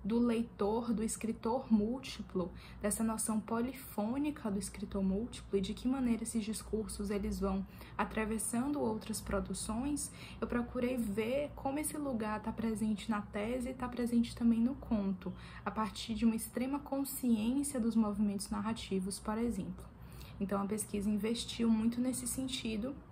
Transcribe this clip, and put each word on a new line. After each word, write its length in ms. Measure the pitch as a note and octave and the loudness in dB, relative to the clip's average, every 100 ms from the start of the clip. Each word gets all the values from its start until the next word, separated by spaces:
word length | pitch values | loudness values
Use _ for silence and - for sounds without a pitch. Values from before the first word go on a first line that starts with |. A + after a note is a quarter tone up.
do 160 | G3 A#3 | 2 4
leitor, 720 | A#3+ A3+ A#3 - G3+ A3 A#3 | 4 4 0 0 2 2 2
do 80 | G#3 | 2
escritor 640 | A3 - G#3+ A3 A3+ B3+ B3 | 2 -2 -2 -2 0 0 4
múltiplo, 760 | A3 G#3+ C4 - - G3+ F#3 F3 - - - | 4 6 0 -6 -10 -4 -2 -2 -4 -14 -4
dessa 240 | G#3 G#3 | -2 0
noção 360 | A3+ A3 - A3 | 0 0 0 0
polifônica 1120 | - A3+ B3 C4+ - - G#3+ C4+ D4+ C#4+ A3+ | 0 0 0 -4 -8 -2 0 0 0 0 -2
do 80 | G3 | -2
escritor 420 | F#3 - G3 G3+ | -2 -6 -4 0
múltiplo 560 | F#3+ F#3+ B3 - - G3 | 2 2 0 -8 -2 0
e 40 | |
de 120 | F#3+ | 0
que 140 | G#3 B3 | 0 0
maneira 340 | C4+ B3 A3 | 2 2 2
esses 240 | A3 A#3 G#3 | 0 -2 -2
discursos 640 | G#3 - G#3+ G3+ - G3+ | -4 -2 -2 -2 -4 -2
eles 300 | G3+ G#3+ G3 | 0 0 0
vão 260 | F#3+ G3 F#3+ - - - | 2 2 -2 -10 -14 -4
atravessando 840 | G#3 - A3 A3 - A#3 C4+ D4 | -2 0 0 0 0 0 0 0
outras 400 | B3 A3 - G#3+ | 0 -2 -4 -6
produções, 920 | - G3+ F#3 F#3 - A3 C#4 D4 - - - - | 0 -2 0 -4 -2 -2 0 -2 -4 -8 -14 -8
eu 60 | - | -2
procurei 500 | A#3+ A#3 B3+ A#3+ B3+ | 0 0 0 0 0
ver 560 | G#3+ G3 A3 C4+ D4 - | 0 0 0 0 -2 -4
como 240 | C#4 C#4 | -2 0
esse 180 | D4+ D#4 | -2 -2
lugar 420 | C#4+ A#3 G#3+ G#3+ | -2 0 0 -2
tá 120 | G#3+ | -4
presente 580 | A3+ A3+ G#3+ G#3+ G#3 - | -2 0 2 0 0 0
na 120 | G#3+ | -2
tese 480 | G#3 G#3 G#3+ B3+ B3 | -2 -2 -2 -2 -2
e 40 | |
tá 140 | B3+ B3 | -4 -4
presente 480 | A#3+ A#3 A#3 A#3 - | 0 2 4 2 4
também 240 | A#3 A3+ | 4 6
no 160 | A#3 C#4+ | 4 2
conto, 580 | - A3 G3 F#3 F#3 F#3 - - - | 0 2 2 0 -4 -8 -12 -8 -6
a 60 | |
partir 420 | G3+ G#3+ - - | -2 -2 -2 -4
de 100 | G#3+ | 4
uma 120 | A3+ A3 | 4 4
extrema 420 | - - B3+ C#4 | -2 -2 0 -2
consciência 1000 | C#4 C#4 C#4 - B3 A3+ A3 C4+ C#4 B3+ | -2 -2 -2 0 4 4 4 2 2 0
dos 160 | A3+ A3 | 2 4
movimentos 560 | G#3+ G3+ G#3 G3+ - | 4 4 2 2 -2
narrativos, 680 | G#3 G#3 A3+ - F#3+ F#3+ G3 | -2 0 -2 0 0 0 -4
por 220 | - A3 | -2 0
exemplo. 460 | A#3+ G3 F3 F#3 - - - - - - | 0 0 -4 -6 -10 -16 -16 -14 -14 -4
Então 220 | G3 G3 | -2 0
a 60 | G3 | 0
pesquisa 420 | G#3+ - G#3 G3+ | -2 -2 0 2
investiu 580 | G#3 G#3+ A#3 - - A#3 | 2 2 0 -2 2 4
muito 320 | A3 A3+ A#3+ | 6 6 4
nesse 280 | B3 B3+ B3 | 0 0 -2
sentido 680 | - C4 - A3+ A3 B3 C#4+ - | -2 -2 -2 -2 -2 -2 -6 -12